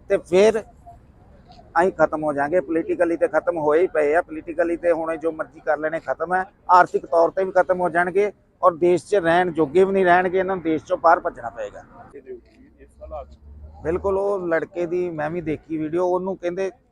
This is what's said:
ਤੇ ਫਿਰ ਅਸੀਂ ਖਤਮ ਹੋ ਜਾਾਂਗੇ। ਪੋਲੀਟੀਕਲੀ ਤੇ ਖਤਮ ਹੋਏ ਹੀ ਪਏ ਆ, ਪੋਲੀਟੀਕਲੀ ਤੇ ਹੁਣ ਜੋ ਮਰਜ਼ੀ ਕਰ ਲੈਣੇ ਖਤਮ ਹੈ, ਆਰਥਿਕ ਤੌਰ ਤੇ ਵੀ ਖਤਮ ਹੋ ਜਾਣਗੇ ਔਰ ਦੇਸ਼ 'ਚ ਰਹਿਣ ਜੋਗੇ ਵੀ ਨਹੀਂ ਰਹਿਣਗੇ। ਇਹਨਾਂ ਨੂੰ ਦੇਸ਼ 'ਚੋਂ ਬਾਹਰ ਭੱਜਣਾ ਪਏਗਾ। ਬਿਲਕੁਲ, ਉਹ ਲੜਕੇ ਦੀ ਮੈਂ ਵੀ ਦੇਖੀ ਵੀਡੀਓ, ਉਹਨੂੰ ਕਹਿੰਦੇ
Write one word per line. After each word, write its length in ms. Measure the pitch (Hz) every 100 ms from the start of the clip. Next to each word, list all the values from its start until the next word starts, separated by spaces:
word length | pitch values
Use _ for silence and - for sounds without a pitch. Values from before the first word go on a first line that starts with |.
| -
ਤੇ 80 | 190
ਫਿਰ 420 | - 180 214 214 - - - - _ - - - - - - 165
ਅਸੀਂ 100 | 185
ਖਤਮ 320 | 185 156 156
ਹੋ 100 | 151
ਜਾਾਂਗੇ। 260 | 143 147 180
ਪੋਲੀਟੀਕਲੀ 580 | - 165 156 175 170 165
ਤੇ 100 | 170
ਖਤਮ 300 | 156 175 170
ਹੋਏ 240 | 151 160
ਹੀ 60 | 180
ਪਏ 280 | 156 147 165
ਆ, 60 |
ਪੋਲੀਟੀਕਲੀ 560 | 175 156 170 156 170 170
ਤੇ 140 | 170
ਹੁਣ 240 | 160 160 160
ਜੋ 160 | 165
ਮਰਜ਼ੀ 280 | 160 147 160
ਕਰ 180 | 160 147
ਲੈਣੇ 220 | 156 160
ਖਤਮ 340 | - 131 165
ਹੈ, 120 | 185 190 _ -
ਆਰਥਿਕ 360 | 180 170 202 -
ਤੌਰ 240 | 170 175
ਤੇ 140 | -
ਵੀ 80 | 190
ਖਤਮ 300 | 180 175 180
ਹੋ 80 | 175
ਜਾਣਗੇ 420 | 170 180 185 208 - _ -
ਔਰ 100 | 180
ਦੇਸ਼ 320 | 156 175 175 -
'ਚ 100 | 202
ਰਹਿਣ 360 | 165 175 180
ਜੋਗੇ 320 | 156 143 170
ਵੀ 100 | 190
ਨਹੀਂ 120 | 190 180
ਰਹਿਣਗੇ। 340 | 175 185 185
ਇਹਨਾਂ 160 | 185 190
ਨੂੰ 80 |
ਦੇਸ਼ 200 | 160 156
'ਚੋਂ 140 | - 180
ਬਾਹਰ 220 | 165 175
ਭੱਜਣਾ 300 | 170 123 117
ਪਏਗਾ। 340 | 113 104 95 - - - 143 - - _ _ - _ 139 - - 151 131 - - - - -
ਬਿਲਕੁਲ, 340 | 147 175 196 196
ਉਹ 300 | 202 196 175
ਲੜਕੇ 380 | 165 147 175 170
ਦੀ 240 | 180 180
ਮੈਂ 200 | 156 151
ਵੀ 120 | 175
ਦੇਖੀ 360 | 156 147 - 160
ਵੀਡੀਓ, 280 | 156 170 180
ਉਹਨੂੰ 320 | 180 190 185
ਕਹਿੰਦੇ 340 | 175 180 190 - _